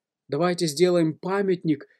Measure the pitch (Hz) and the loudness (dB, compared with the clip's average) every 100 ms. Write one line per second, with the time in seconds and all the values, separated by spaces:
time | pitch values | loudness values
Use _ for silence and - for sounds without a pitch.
0 | _ _ - 143 175 175 170 143 180 175 | _ _ -8 -2 -2 0 -2 2 2 4
1 | 160 - 180 196 190 175 165 147 - | 0 -2 -4 -2 0 -2 0 -2 -4